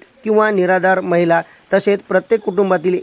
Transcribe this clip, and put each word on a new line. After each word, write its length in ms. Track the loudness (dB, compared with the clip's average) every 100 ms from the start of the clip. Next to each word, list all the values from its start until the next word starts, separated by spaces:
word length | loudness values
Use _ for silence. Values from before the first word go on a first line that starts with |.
| -4 _
किंवा 280 | -2 0 2
निराधार 480 | 0 0 2 2 0
महिला, 420 | 0 0 2 0 -2 _ _
तसेच 260 | -2 0 -2
प्रत्येक 420 | -2 -4 0 -2
कुटुंबातील 580 | -2 -2 0 0 -2 -2